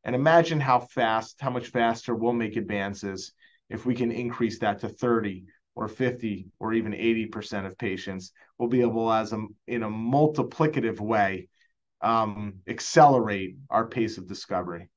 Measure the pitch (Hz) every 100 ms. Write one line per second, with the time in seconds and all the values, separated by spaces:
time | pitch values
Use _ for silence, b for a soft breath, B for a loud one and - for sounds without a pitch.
0 | - 123 151 170 165 156 135 123 - -
1 | 113 110 113 - 139 123 - 123 117 113
2 | - 110 117 120 110 113 98 101 98 101
3 | 101 95 - b b b _ 117 123 120
4 | 117 113 120 120 117 - 107 101 107 -
5 | 123 117 104 90 95 b _ - 110 -
6 | 131 123 110 95 92 _ 107 110 110 104
7 | 113 113 107 110 101 104 95 92 110 95
8 | - 95 92 b b - 120 127 120 113
9 | 113 110 110 110 107 - - 120 107 110
10 | 113 139 151 151 127 - 156 151 117 92
11 | 104 110 98 95 - _ _ _ _ _
12 | 107 113 107 101 104 95 - 117 - 165
13 | 147 131 110 101 95 - - 110 117 123
14 | 110 101 90 98 - 92 87 85 92